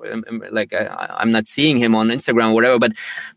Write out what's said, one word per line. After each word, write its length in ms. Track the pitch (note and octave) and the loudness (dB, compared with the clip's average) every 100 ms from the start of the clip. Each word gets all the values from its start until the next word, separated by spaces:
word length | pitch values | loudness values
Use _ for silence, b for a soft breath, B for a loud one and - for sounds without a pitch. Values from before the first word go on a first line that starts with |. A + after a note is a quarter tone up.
| G#2+ | -12
um, 120 | A2+ A2 | -10 -10
um, 140 | A2+ F#2+ | -12 -8
like, 220 | A2 G#2 | -6 -4
I, 120 | F2+ G#2+ | -4 -6
I, 360 | G1+ G1+ - | -8 -8 -4
I'm 100 | A2+ | 0
not 160 | A2+ A2 | 0 0
seeing 300 | - D3+ C3 | 0 2 4
him 180 | A#2+ A2+ | 4 2
on 140 | A2 | 2
Instagram 420 | B2 - A#2 A2+ | 0 0 2 4
or 20 | |
whatever, 260 | A2 B2 B2 | 4 4 4
but, 140 | A#2 A2 B B B | 2 -2 B B B